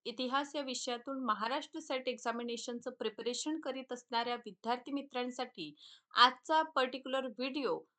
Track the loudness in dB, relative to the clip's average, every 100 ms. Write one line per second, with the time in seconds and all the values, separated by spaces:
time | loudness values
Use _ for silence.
0 | -8 -2 0 0 0 -4 -4 -4 -2 -4
1 | -4 -4 0 0 0 0 -2 -8 -4 -2
2 | -2 -2 -2 -2 -2 -4 -4 -6 -6 -4
3 | -4 -2 -2 -2 -2 -2 -2 -6 -6 -8
4 | -2 -2 0 -2 -6 -8 -2 -2 -2 -6
5 | -4 -4 -4 -4 -6 -6 -10 -10 -20 -20
6 | _ 8 8 8 4 4 4 2 2 0
7 | -2 -2 -2 -2 -2 0 0 0 -4